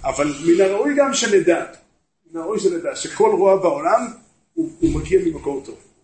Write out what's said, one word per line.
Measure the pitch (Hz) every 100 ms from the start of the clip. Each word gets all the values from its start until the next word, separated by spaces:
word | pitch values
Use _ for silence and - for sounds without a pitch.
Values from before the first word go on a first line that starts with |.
אבל | 135 135 147 139 165
מן | 175
הראוי | 190 202 285 277
גם | 277
שנדע, | 240 226 202 170 170 - - _ _ _ _ 165
מן | 165
הראוי | 165 208
שנדע | 190 170 147 127
שכל | 143 - 220
רוע | 208 196 190
בעולם | 170 143 160 226 247 - _ _ _
הוא, | 330 320 -
הוא | 160
מגיע | 147 151 185 170
ממקור | 151 143 139 -
טוב. | - _ _